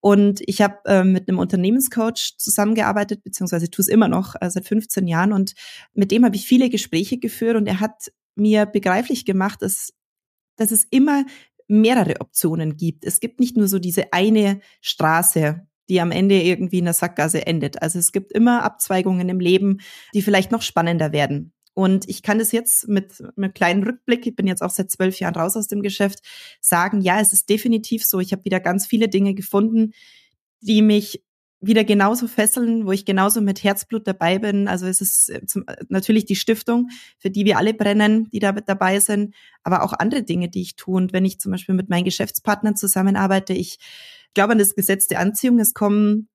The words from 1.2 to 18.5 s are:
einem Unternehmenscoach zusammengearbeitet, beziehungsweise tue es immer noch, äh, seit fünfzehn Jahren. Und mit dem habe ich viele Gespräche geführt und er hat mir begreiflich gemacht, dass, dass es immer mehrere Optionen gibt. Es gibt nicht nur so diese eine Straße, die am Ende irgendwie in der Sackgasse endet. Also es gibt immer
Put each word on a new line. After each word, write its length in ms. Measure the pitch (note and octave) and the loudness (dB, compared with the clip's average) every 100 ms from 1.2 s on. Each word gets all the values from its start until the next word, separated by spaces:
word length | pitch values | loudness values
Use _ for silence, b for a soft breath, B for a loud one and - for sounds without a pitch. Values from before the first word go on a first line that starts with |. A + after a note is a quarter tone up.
| F#3 | 0
einem 100 | F#3 | -2
Unternehmenscoach 960 | F3+ F#3 F#3 B3 C4 A#3 A3 A#3 - _ | 0 0 0 0 0 -2 -2 -2 -8 _
zusammengearbeitet, 840 | - - G#3 A3 G#3 G3+ G3+ G#3 | -4 0 0 0 0 -2 -4 -6
beziehungsweise 480 | - - F3+ E3+ E3+ | -10 -8 -4 -2 -4
tue 120 | - | -2
es 60 | F#3+ | 2
immer 200 | A3 F#3+ | 4 4
noch, 260 | F3 F#3+ - | 2 -4 -6
äh, 80 | F#3 | -4
seit 160 | F3+ | -6
fünfzehn 420 | - A3 A3 - F3+ | -2 -4 -2 -4 0
Jahren. 280 | E3 F#3+ | 2 2
Und 180 | G3+ F#3+ B B B B | 2 -2 B B B B
mit 180 | - G3 | -2 0
dem 140 | A3 | 4
habe 120 | B3 G#3+ | 4 2
ich 100 | - | 2
viele 240 | B3+ B3+ | 4 4
Gespräche 480 | A3+ - E3 G3 B3+ | -2 -2 -4 -2 -6
geführt 380 | A#3+ - A3+ A3+ | -6 -4 0 0
und 100 | G#3 | 0
er 140 | F#3 | -2
hat 300 | G#3+ - - _ _ | -4 -6 -20 _ _
mir 300 | - G#3 G#3+ | -2 2 4
begreiflich 600 | G#3 G#3 G3 F#3 B3 B3+ - | 2 0 0 0 -2 -4 -2
gemacht, 340 | F#3+ G3 - | -2 -2 -4
dass, 320 | F#3+ - - _ _ _ _ _ _ _ | -6 -6 -10 _ _ _ _ _ _ _
dass 140 | A3 | 0
es 160 | A3 - | 0 2
immer 360 | C4 C#4+ C#4+ C4+ B B _ _ | 2 4 2 -2 B B _ _
mehrere 520 | G#3+ A3 B3+ E3 - | 4 4 4 0 -2
Optionen 580 | - - E3+ E3 D#3 D3+ | -6 -2 -2 -2 -4 -2
gibt. 260 | E3 D#3 | -6 -4
Es 160 | - - | -6 -4
gibt 200 | A#3 - | -6 -2
nicht 180 | B3 B3 | 0 2
nur 100 | G3+ | 2
so 100 | G3 | 0
diese 360 | F3+ F3 - | -2 -4 -2
eine 460 | F3+ G#3 G#3+ G3+ G3 B B | 0 4 4 2 0 B B
Straße, 840 | - - D#3 D#3+ F3 E3 D3+ E3 - _ _ | -10 0 2 2 2 2 0 -2 -12 _ _
die 100 | F#3 | 0
am 120 | E3+ | 0
Ende 280 | E3+ G3 G3 | 0 4 4
irgendwie 380 | F3 F3+ F#3 F#3 | 2 0 -2 -2
in 80 | F3 | 0
der 80 | |
Sackgasse 520 | E3+ F3 - D#3 D#3+ - | -2 -4 -2 -2 -2 -2
endet. 360 | E3 D3 - | -2 -4 -6
Also 160 | D#3+ F3 | -6 -4
es 120 | E3+ | -4
gibt 220 | G3 G3 | -4 -4
immer 300 | - A#3 | 2 4